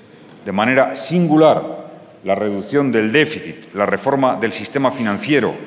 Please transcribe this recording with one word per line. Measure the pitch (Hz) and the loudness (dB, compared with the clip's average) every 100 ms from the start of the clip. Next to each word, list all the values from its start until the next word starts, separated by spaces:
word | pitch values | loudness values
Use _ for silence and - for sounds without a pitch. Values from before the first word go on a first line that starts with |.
| - - - - 101 | -20 -20 -20 -16 -6
de | |
manera | 98 113 131 131 - | 0 2 4 2 0
singular, | - 175 170 156 156 95 - - - - - - | -2 0 4 6 6 4 0 -10 -16 -20 -20 -10
la | 95 98 | -4 -2
reducción | 104 101 92 143 143 | -2 -4 -2 0 2
del | 117 107 | 2 2
déficit, | 135 156 - - - - | 2 0 -2 -12 -16 -10
la | 98 101 | -4 -2
reforma | 98 135 139 127 90 | -2 -2 0 0 0
del | 113 | -4
sistema | - 107 139 131 | -4 -6 -2 -2
financiero, | - 113 101 107 147 101 67 | -2 -4 -4 0 0 0 -4